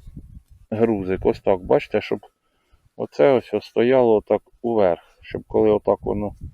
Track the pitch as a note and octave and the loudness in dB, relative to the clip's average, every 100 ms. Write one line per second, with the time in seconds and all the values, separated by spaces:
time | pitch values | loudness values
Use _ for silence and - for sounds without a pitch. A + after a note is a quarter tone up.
0 | - - - - - - _ G#2+ A2+ G#2 | -20 -20 -20 -20 -20 -20 _ -2 0 0
1 | F#2 F#2 - A2+ - F#2+ F2+ C#3 - G#2 | -2 -2 -2 -2 0 -2 0 -2 0 -4
2 | - A2 - _ _ _ _ _ _ - | -4 -8 -10 _ _ _ _ _ _ -12
3 | A2+ - C#3+ B2+ - G#2+ - - A#2+ C3 | -8 2 2 2 0 -6 -4 -2 2 2
4 | A#2+ G#2+ - G#2 - _ A#2+ A2+ F#2+ E2 | 4 2 0 -4 -4 _ -4 0 2 0
5 | _ _ - - - A2 A2 G#2 - G#2 | _ _ -14 -14 -4 0 2 2 0 -2
6 | G#2+ G#2 G#2 - - | -4 -6 -8 -10 -18